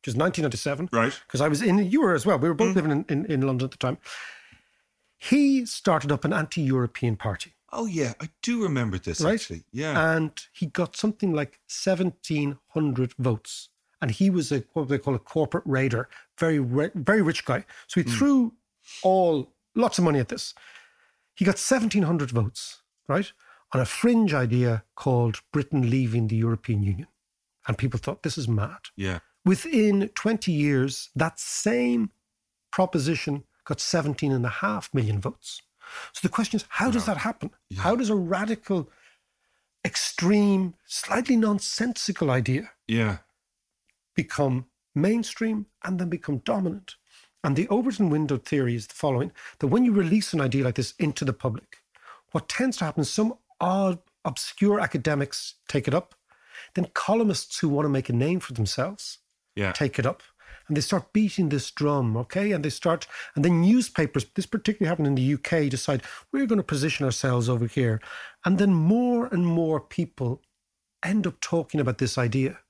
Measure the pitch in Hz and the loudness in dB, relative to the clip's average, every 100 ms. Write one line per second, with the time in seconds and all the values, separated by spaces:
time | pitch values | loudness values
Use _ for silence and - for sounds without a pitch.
0 | - 117 165 190 151 113 - 143 175 117 | -4 0 0 0 -2 -2 -6 -6 -2 2
1 | 117 - - 117 147 147 220 190 190 262 | 2 0 -6 0 0 2 2 2 4 4
2 | 247 165 170 160 151 151 190 190 156 143 | 4 2 2 2 2 2 2 2 2 0
3 | - 143 202 147 135 127 131 - 127 123 | 0 -4 -2 0 0 0 -4 -4 -4 -4
4 | - - - - - - _ _ _ _ | -10 -16 -16 -18 -20 -20 _ _ _ _
5 | _ _ - 277 277 269 233 - - 160 | _ _ 0 4 4 2 0 -4 0 2
6 | 143 143 - - 156 - 139 131 120 - | 2 -2 0 -2 -2 -2 0 2 0 -2
7 | 123 104 110 92 - _ _ - 226 165 | -2 -2 -4 -6 -10 _ _ -6 -4 -2
8 | 131 117 160 _ - 240 202 139 117 95 | -4 -4 -14 _ -4 -2 0 0 0 -2
9 | - 82 160 220 - 82 - 117 156 151 | -6 -2 0 0 -4 -12 -12 -8 -2 0
10 | 160 160 156 - - - 165 - 175 - | 2 2 -2 -6 -20 -8 -6 -2 -4 -2
11 | 214 214 196 151 139 _ _ - - 185 | -4 -2 0 0 -2 _ _ -6 -2 0
12 | 180 - - 151 143 143 _ 165 151 123 | 0 -4 -4 -2 -2 -4 _ -2 0 0
13 | 123 - 127 110 - - - _ _ _ | -2 0 -2 -2 -6 -16 -16 _ _ _
14 | 131 110 196 180 135 143 - - 135 139 | -4 2 2 2 0 -2 -2 -6 -2 -2
15 | - 127 - 160 147 170 - 131 131 117 | 0 -4 -2 -2 0 -2 -2 0 0 0
16 | 127 - - - 165 156 127 127 160 196 | -6 -14 -20 -4 0 2 0 0 -2 -2
17 | 131 214 165 - - 127 - - - - | 2 4 2 0 -2 -4 -4 -20 -4 -2
18 | 117 113 285 269 233 - _ _ - - | 0 2 4 4 4 -2 _ _ -20 -2
19 | 190 190 180 151 - _ _ - 233 - | 2 4 4 2 -2 _ _ 0 0 4
20 | 170 147 120 240 - - - - _ _ | 4 4 0 -4 -10 -14 -20 -20 _ _
21 | _ _ _ - 185 196 - 262 220 208 | _ _ _ 0 0 2 2 2 2 2
22 | 160 170 139 117 101 - - - _ _ | 2 0 0 0 0 -4 -14 -16 _ _
23 | - 143 202 _ _ - _ 135 123 - | -2 -2 -2 _ _ -20 _ -2 -2 2
24 | 233 233 214 147 123 123 123 113 - - | 4 4 4 2 2 2 2 0 -4 -6
25 | - 123 120 107 _ 147 139 147 120 131 | 0 2 2 -2 _ -4 -2 0 2 2
26 | 123 117 110 110 113 113 - 107 101 95 | 0 0 0 0 0 -2 -2 0 0 -2
27 | 143 _ _ _ _ _ - 113 131 110 | -6 _ _ _ _ _ -6 -2 -2 -4
28 | - 202 156 147 117 110 113 - - - | -6 -6 -6 -4 -2 -2 -2 -8 -18 -8
29 | 95 87 _ _ - 190 330 285 214 196 | -6 -6 _ _ 2 2 2 2 4 4
30 | 196 - 214 220 - 156 147 139 135 131 | 0 -2 -2 -2 0 0 2 2 0 -4
31 | - - 160 - - - 214 240 247 240 | -10 -2 -2 -2 -8 -4 0 0 0 0
32 | 208 _ _ _ _ _ _ - 185 165 | -2 _ _ _ _ _ _ -2 0 0
33 | 139 156 - 143 - _ - - - 175 | 0 -2 -2 -6 -8 _ -8 -6 -2 0
34 | 147 143 147 131 120 - - 208 - 139 | 0 -2 0 0 0 -2 -4 -4 -4 -2
35 | 110 104 - - - - _ _ - - | 0 0 -4 -8 -16 -16 _ _ -20 -16
36 | - - 185 - 214 214 - - 240 233 | -14 -4 -4 -2 -2 -2 -4 -2 0 0
37 | 208 175 214 - - _ _ 92 160 233 | 0 -2 -4 -6 -10 _ _ -4 0 2
38 | 233 214 170 185 214 220 - 190 147 _ | 2 0 0 -2 -2 -4 -2 -2 -2 _
39 | _ _ _ _ _ _ _ _ - - | _ _ _ _ _ _ _ _ -6 -4
40 | - - 170 208 202 196 185 - _ - | -6 0 4 4 6 4 0 -6 _ -10
41 | - 214 247 240 220 208 - - 240 233 | -2 -2 2 2 4 0 -2 -2 -2 -2
42 | - 190 151 131 120 131 220 _ - 113 | -4 0 2 2 2 -2 -4 _ -2 0
43 | 110 95 _ _ _ _ _ _ _ _ | 0 -2 _ _ _ _ _ _ _ _
44 | _ - - - 139 127 127 _ _ 143 | _ -6 -4 0 0 0 -4 _ _ 0
45 | 175 233 220 - 226 214 202 _ - 185 | 2 0 -2 -4 -4 -4 -6 _ -6 -4
46 | 180 165 - 139 - 214 185 196 - - | -4 -4 -4 -4 -2 -2 -2 -4 -14 -20
47 | _ _ _ _ 139 139 202 208 254 208 | _ _ _ _ -2 0 2 0 0 0
48 | 190 151 151 135 - 147 127 117 - - | 2 2 0 -2 -2 0 0 -2 -6 -4
49 | 147 127 170 - - - 143 208 247 202 | -2 0 -2 -8 -20 -4 2 4 4 4
50 | 170 208 202 165 139 139 127 120 120 - | 4 2 2 0 2 2 0 0 -4 -2
51 | 160 - 139 110 127 107 - - _ _ | -2 -2 -4 -2 -4 -6 -10 -20 _ _
52 | - - _ 160 - - 254 - 160 147 | -20 -20 _ -6 -4 -2 -2 0 -2 -2
53 | 143 - 220 247 _ _ 180 190 190 175 | -2 0 -2 -2 _ _ -2 2 0 -2
54 | _ _ 165 131 - - 202 202 - 156 | _ _ -8 -6 -10 0 2 2 0 -2
55 | 151 143 139 - - - - 143 131 139 | 0 0 -2 -6 -12 -16 -4 -2 0 0
56 | - _ _ _ _ - - - 180 - | -2 _ _ _ _ -20 -8 -4 -4 -4
57 | - 220 220 165 - - 165 143 151 139 | 0 2 2 0 -4 -2 0 2 2 0
58 | 131 120 139 180 - 120 104 - 147 202 | 0 0 0 -2 -4 -4 -2 -2 -4 -6
59 | - - _ _ _ - 98 90 143 - | -14 -16 _ _ _ -4 -2 0 -2 0
60 | 113 - - _ - - _ 151 - 190 | -2 -4 -14 _ -20 -20 _ -2 0 -2
61 | - 214 214 - 165 143 - - 147 143 | 0 0 0 0 0 0 -4 -2 0 2
62 | 120 110 127 185 202 185 147 - 170 165 | 0 -2 -4 -2 0 0 -2 -2 0 0
63 | - - - - 156 170 175 240 233 - | -4 -14 -8 0 4 6 6 6 4 0
64 | 156 143 - - 185 220 - 214 165 175 | 0 0 -4 -6 -4 -2 -2 0 0 2
65 | 147 135 127 143 - 165 147 131 - 135 | 2 2 2 0 0 0 0 -2 -2 -2
66 | - - - 277 262 214 190 147 151 - | -4 -18 -6 -2 0 0 0 -2 -2 0
67 | 135 - 135 123 117 123 117 - 120 110 | -2 0 0 0 0 0 0 0 0 0
68 | - - - - - 185 202 175 160 226 | -6 -16 -16 -6 0 2 4 4 4 4
69 | 247 240 247 185 175 170 165 156 - - | 2 0 0 0 0 2 2 -2 -4 -6
70 | 170 - 123 131 _ _ _ _ _ _ | -6 -4 -4 -4 _ _ _ _ _ _
71 | 165 208 185 - - 170 151 156 131 120 | -2 0 0 -4 -2 -2 0 0 0 0
72 | 120 - 120 131 131 - | -2 0 0 0 -2 -4